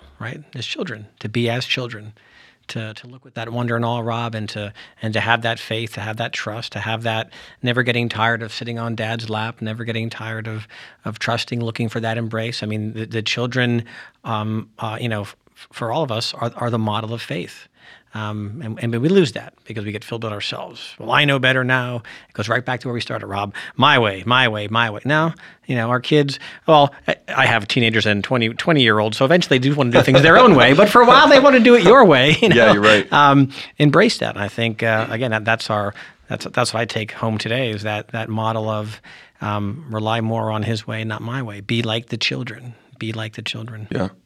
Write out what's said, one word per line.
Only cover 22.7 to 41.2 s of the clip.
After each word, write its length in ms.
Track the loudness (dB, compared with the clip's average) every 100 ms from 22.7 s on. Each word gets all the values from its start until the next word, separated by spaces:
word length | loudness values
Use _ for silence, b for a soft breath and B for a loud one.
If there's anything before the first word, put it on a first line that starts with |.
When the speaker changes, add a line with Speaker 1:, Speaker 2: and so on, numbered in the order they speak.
| -6
Speaker 1:
to 80 | -6
where 60 |
we 80 | -8
started, 260 | -6 -8 -8
Rob. 260 | -6 -6 B B 2
"My 240 | 4 4
way, 240 | 2 0 0
my 220 | 2 2
way, 220 | 0 -2
my 200 | -2 -2
way." 120 | -4
Now, 300 | -2 0 0 -4 B B -6
you 80 | -4
know, 140 | -2
our 100 | -2
kids, 400 | 2 2 2 -4 B B 4
well, 280 | 6 4 0 -6
I, 80 | -6 -4
I 180 | 0 2
have 220 | 2 0
teenagers 380 | 0 2 2 0
and 180 | 0
twenty, 240 | -2 -2 -2
twenty-year-olds, 680 | -2 0 4 4 4 0 0
so 80 | 2
eventually 340 | 4 4 2
they 100 | 2
do 60 | 0
wanna 160 | 2
do 100 | 4
things 200 | 6 6
their 160 | 8 8
own 180 | 8 8
way. 160 | 8
But 140 | 6 6
for 140 | 8
a 40 | 8
while, 220 | 8 8
they 140 | 8
wanna 180 | 8 6
do 160 | 8 8
it 80 |
your 220 | 8 8 8
way, 320 | 8 6 4
<laughs> 40 |
you 60 | 4
Speaker 2:
Yeah, 200 | 6 6
Speaker 1:
know? 60 |
Speaker 2:
you're 80 | 6
right. 300 | 6 4 4
Speaker 1:
Um, 400 | 4 6 6 4 B B 0
embrace 380 | 2 4 2 0
that. 160 | -4 -4
And 80 |
I 40 | -6
think, 340 | -4 -4 -2
uh, 260 | 0 0 -2
again, 220 | -4 -2
that, 120 | -2
that's 260 | 0 -2 -2
our, 240 | -2 -4 B B B -10
that's, 160 | -10 -4
that's 280 | -4 -2
what 60 | -2
I 60 | -4
take 260 | -6 -8
home 260 | -6 -4 -4
today 320 | -4 -4 -4
is 120 | -6
that, 240 | -6 -8 -8
that 200 | -10 -6
model 400 | -4 -4 -4 -4
of, 320 | -6 -8 -14 B B B _
um, 440 | -6 -4 -6 -8 -10
rely 320 | -6 -4 -2
more 300 | -2 -4 -4
on 120 | -4
his 240 | -4 -6 -6
way, 160 | -8
not 180 | -8 -8